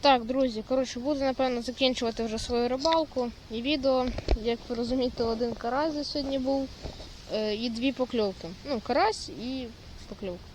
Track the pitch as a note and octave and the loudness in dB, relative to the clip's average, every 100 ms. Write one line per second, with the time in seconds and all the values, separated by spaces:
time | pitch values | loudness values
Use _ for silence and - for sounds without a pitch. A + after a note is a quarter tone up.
0 | C#4+ C4 A3+ B3+ C4 G#3+ G#3+ C4 B3+ B3 | 8 6 4 2 2 0 0 0 0 -2
1 | B3 D4 C4+ B3+ C4 A#3+ A#3 A#3+ C4 B3 | -2 2 0 2 0 0 -4 2 2 2
2 | A#3 A3+ A3+ A3 - A#3+ A#3+ B3+ D4+ E4 | -2 0 -2 -2 0 2 2 2 4 4
3 | D4+ - A#3+ - - A3+ A#3+ D4+ C4+ C4 | 4 -2 -4 -4 -8 -4 0 2 4 4
4 | B3+ - - A#3+ A3 A#3 - A#3 A#3+ B3+ | 2 -2 0 2 2 -2 -2 -4 0 2
5 | B3 - A#3 A3+ A#3 A3 A#3 B3+ D#4+ D4 | 0 0 0 0 -2 -2 -2 0 0 -2
6 | D4 D4+ C4+ C4+ C4 C4+ C4+ - - - | -4 -4 -2 0 2 0 0 -6 -12 -12
7 | - - - G#3 G#3+ G#3+ A#3+ A3+ C4 B3+ | -14 -16 -6 -2 0 0 -2 0 0 2
8 | B3+ A#3+ G#3 F#3 E3 F#3 C#4 C4 - B3+ | 0 2 0 0 -10 -10 -4 -4 0 2
9 | G4+ G#4+ - - A#3+ C4 A#3+ - - - | 4 2 -6 -8 -6 -4 -6 -10 -16 -16
10 | - G3 G3 F3 - | -12 -8 -8 -8 -12